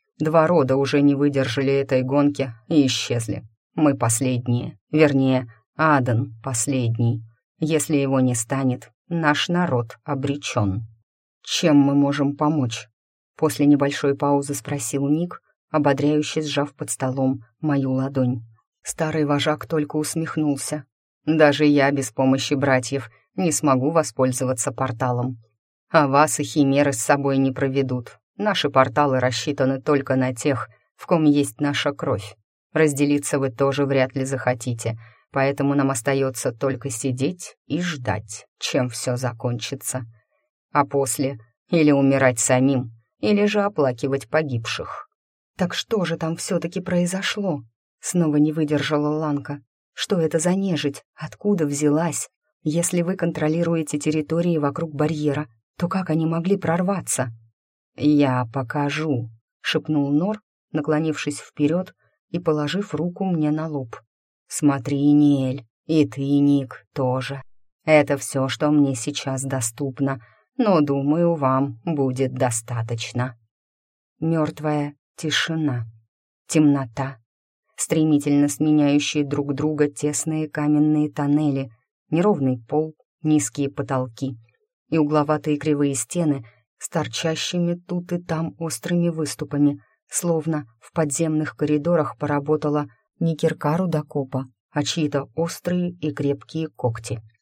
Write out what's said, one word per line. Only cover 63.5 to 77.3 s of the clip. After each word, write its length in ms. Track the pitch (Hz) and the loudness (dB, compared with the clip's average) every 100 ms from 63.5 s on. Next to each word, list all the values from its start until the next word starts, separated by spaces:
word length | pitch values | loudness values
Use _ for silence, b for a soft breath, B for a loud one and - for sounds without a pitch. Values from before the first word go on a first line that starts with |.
на 160 | 156 160 | 0 -4
лоб. 300 | 147 120 - _ _ _ _ - | -8 -8 -14 _ _ _ _ -12
«Смотри, 640 | - 147 139 120 143 143 | 0 2 2 -2 2 4
Ниэль, 540 | 147 147 139 131 127 - _ - | 6 6 4 0 -4 -10 _ 0
и 200 | 160 143 | 2 2
ты, 160 | 143 | 0
Ник, 640 | 139 143 143 143 131 - _ | 0 4 4 4 0 -12 _
тоже. 480 | - 127 131 127 139 - - _ _ | -4 -2 -2 -4 -10 -14 -20 _ _
Это 320 | - 151 147 139 | 4 4 4 -2
все, 320 | - 135 131 | -2 -2 -2
что 220 | 123 151 | 0 2
мне 240 | 151 143 | 4 4
сейчас 480 | 127 - 143 - 131 | 0 -6 -6 -6 -6
доступно, 800 | 135 131 120 - 139 131 139 131 b b b - | -4 -4 -4 -6 -6 -2 -4 -4 b b b 0
но, 240 | 220 175 | 2 4
думаю, 540 | 147 139 139 160 170 | 2 0 2 2 2
вам 460 | 165 135 131 139 117 | 2 0 0 -2 -4
будет 480 | - 151 135 127 131 | -4 0 0 0 -2
достаточно». 1000 | 127 127 117 - 120 113 113 - 120 127 - _ _ _ _ _ _ _ - | 0 -2 -2 -6 -6 -4 -6 -6 -4 -4 -8 _ _ _ _ _ _ _ -6
Мертвая 760 | 160 165 151 - 151 147 147 147 _ - | -2 0 -2 -4 -4 -2 -4 -8 _ -10
тишина, 680 | 156 - - 160 151 123 113 - _ _ _ _ - | -4 -4 -2 -2 -2 -4 -8 -16 _ _ _ _ -2
темнота, 720 | 165 147 139 131 - 135 135 _ | 4 4 4 -2 -6 -8 -10 _